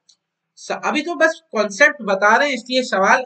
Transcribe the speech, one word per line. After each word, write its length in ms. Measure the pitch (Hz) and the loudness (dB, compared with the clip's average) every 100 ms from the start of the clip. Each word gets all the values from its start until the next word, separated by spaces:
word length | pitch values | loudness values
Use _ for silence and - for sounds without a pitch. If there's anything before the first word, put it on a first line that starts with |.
| _ _ _ _ _ - | _ _ _ _ _ -18
स-, 260 | - 190 185 | -10 -6 -4
अभी 160 | 294 | -4
तो 140 | 311 311 | -4 0
बस 260 | 320 320 _ | 0 0 _
concept 500 | 220 208 202 294 294 | -4 -4 2 2 2
बता 360 | 202 196 208 233 | -4 0 2 2
रहे 100 | 285 | 2
हैं, 80 | 262 | -4
इसलिए 280 | - 254 | -2 -2
सवाल 420 | 240 196 196 262 | -2 0 2 2